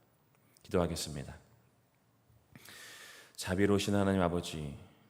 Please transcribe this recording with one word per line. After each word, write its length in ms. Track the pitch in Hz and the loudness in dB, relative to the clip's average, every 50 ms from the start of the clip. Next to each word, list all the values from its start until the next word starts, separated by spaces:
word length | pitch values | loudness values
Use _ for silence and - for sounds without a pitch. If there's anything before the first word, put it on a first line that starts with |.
| _ _ _ _ _ _ _ _ _ _ _ _ - | _ _ _ _ _ _ _ _ _ _ _ _ -6
기도하겠습니다. 720 | - - 90 85 80 85 - - 78 71 71 69 - - - - _ _ _ _ _ _ _ _ _ _ _ _ _ _ _ _ _ _ _ _ _ - - - - - - - - - - - - - - - - - | -2 2 2 2 2 0 -4 -8 -8 -8 -10 -10 -12 -14 -18 -20 _ _ _ _ _ _ _ _ _ _ _ _ _ _ _ _ _ _ _ _ _ -20 -20 -20 -20 -20 -20 -20 -20 -20 -20 -20 -20 -20 -20 -20 -18 -14
자비로우신 600 | - - - 90 95 101 98 101 95 98 104 101 | -8 -4 -2 2 4 4 6 4 4 4 2 2
하나님 260 | 101 98 98 95 95 | 2 4 4 4 4
아버지, 540 | 87 82 87 87 82 - 78 78 76 69 65 - - - - _ _ | 4 2 2 -2 -4 -6 -6 -8 -8 -8 -10 -12 -16 -20 -20 _ _